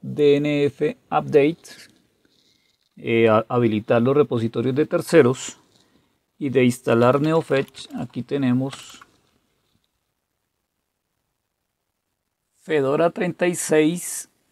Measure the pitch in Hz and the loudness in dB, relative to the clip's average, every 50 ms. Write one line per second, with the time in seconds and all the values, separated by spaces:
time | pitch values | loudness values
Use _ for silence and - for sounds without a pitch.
0 | - 135 127 147 147 143 143 143 147 147 147 147 143 139 - - 147 156 - _ | -14 -8 -2 0 2 4 4 2 0 -2 -2 0 -2 -2 -2 -4 -6 -6 -6 _
1 | _ - 151 151 151 135 143 143 143 156 170 - - - - - - - _ _ | _ -6 -4 -4 -2 2 2 4 4 2 0 -4 -10 -20 -20 -20 -20 -20 _ _
2 | _ _ _ _ _ _ _ _ _ _ _ _ _ _ _ _ _ _ _ - | _ _ _ _ _ _ _ _ _ _ _ _ _ _ _ _ _ _ _ -12
3 | - 123 113 117 113 110 107 110 - - 123 123 120 110 110 107 107 - 123 117 | -6 -2 0 2 4 4 4 2 0 0 -2 0 0 0 0 -2 -2 0 0 0
4 | 117 127 139 147 135 - 135 117 113 113 - 120 117 131 127 143 151 - 175 170 | 2 2 2 2 0 0 0 -4 -4 -4 -4 -4 -4 -2 -2 -2 -2 -2 -4 -6
5 | - - 170 165 123 123 131 - - - - _ _ _ _ _ _ _ _ _ | -2 2 4 6 6 4 2 -2 -8 -14 -16 _ _ _ _ _ _ _ _ _
6 | _ _ _ _ _ _ _ - 147 131 123 131 127 123 120 - - 131 117 117 | _ _ _ _ _ _ _ -10 -6 -2 2 2 2 2 2 0 -2 0 2 2
7 | 120 123 131 143 151 156 160 165 - - 143 135 - - - - - - 285 - | 4 4 2 2 0 0 0 -2 -2 -2 -2 -2 -2 -4 -10 -20 -18 -14 -12 -12
8 | - - - 127 117 - 139 143 135 127 123 127 131 139 - - - - - - | -12 -10 -10 -12 -10 -8 -6 -2 -2 0 0 0 -2 -6 -10 -14 -20 -20 -20 -20
9 | - _ _ _ _ _ _ _ _ _ _ _ _ _ _ _ _ _ _ _ | -20 _ _ _ _ _ _ _ _ _ _ _ _ _ _ _ _ _ _ _
10 | _ _ _ _ _ _ _ _ _ _ _ _ _ _ _ _ _ _ _ _ | _ _ _ _ _ _ _ _ _ _ _ _ _ _ _ _ _ _ _ _
11 | _ _ _ _ _ _ _ _ _ _ _ _ _ _ _ _ _ _ _ _ | _ _ _ _ _ _ _ _ _ _ _ _ _ _ _ _ _ _ _ _
12 | _ _ _ _ _ _ _ _ _ _ _ _ _ - 156 147 135 135 139 151 | _ _ _ _ _ _ _ _ _ _ _ _ _ -4 -2 0 0 0 0 0
13 | 165 170 - - 185 175 - - 180 180 170 - - - 156 156 156 156 175 175 | 0 0 -2 -4 -6 -6 -4 -4 -4 -4 -4 -4 -4 0 2 2 2 2 0 -4
14 | - - - - - - _ _ _ _ | -8 -12 -12 -14 -16 -18 _ _ _ _